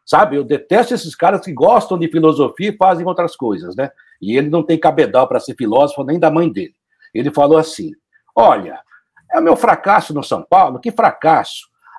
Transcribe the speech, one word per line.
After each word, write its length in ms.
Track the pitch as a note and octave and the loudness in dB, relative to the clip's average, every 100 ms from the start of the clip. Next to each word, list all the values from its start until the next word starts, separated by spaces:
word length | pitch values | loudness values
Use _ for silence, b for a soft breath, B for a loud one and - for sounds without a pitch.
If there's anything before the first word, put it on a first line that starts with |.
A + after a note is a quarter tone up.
sabe, 320 | - D3+ - C#3+ | 0 2 2 0
eu 80 | |
detesto 480 | B2+ C#3+ - G#3 D#3 | -2 -4 0 0 0
esses 220 | A#3 E3 | -4 -8
caras 260 | - E3+ G3 | -2 0 0
que 120 | F#3 | -4
gostam 440 | C3 F3 A#3+ - F3+ | 0 2 2 0 -4
de 100 | D#3+ | -2
filosofia 600 | E3+ D#3 C#3+ C3 - G3+ | 0 2 2 0 -2 -8
e 80 | G#3+ | 0
fazem 300 | F#3+ E3+ F3 | 0 0 -2
outras 280 | F3 E3+ | -4 -6
coisas, 400 | - A#2+ F#2 F2 | -6 -6 -6 -8
né? 160 | G2 C3+ - b b | -8 -8 -10 b b
E 160 | G2 B2+ | -4 -2
ele 140 | D3 | 0
não 120 | E3+ | -2
tem 160 | E3 D#3+ | 0 0
cabedal 480 | D#3+ D3 D3+ B2+ C3 | 0 2 2 2 2
pra 140 | G2 | -2
ser 140 | - | -6
filósofo 500 | - A2 A#2+ D3 C#3+ | -6 0 2 0 -2
nem 140 | C3 E3 | -6 0
da 120 | D#3 | 0
mãe 200 | D#3 E3+ | 2 0
dele. 220 | - E3+ _ _ b b | -4 -10 _ _ b b
Ele 160 | A2 C#3 | -6 -4
falou 260 | D3 C#3+ D#3 | 0 4 4
assim: 360 | D#3 - G#2 - _ _ _ - | 2 -6 -12 -14 _ _ _ 2
"Olha, 420 | F#3 A2+ F2 - - b b _ - | 2 2 -2 -16 -20 b b _ -6
é 60 | E4 | -2
o 40 | |
meu 140 | E4 - | 2 2
fracasso 560 | A3+ E3+ G3 G#3 - | 2 0 2 0 0
no 100 | D3 | -8
São 200 | - F#2+ - | -6 -6 2
Paulo, 300 | F#3 D#3 B2+ | 4 4 0
que 140 | A#3 | -6
fracasso? 760 | G#3+ G3+ - D#3+ D3 - - - _ b | 0 0 2 2 2 0 -10 -18 _ b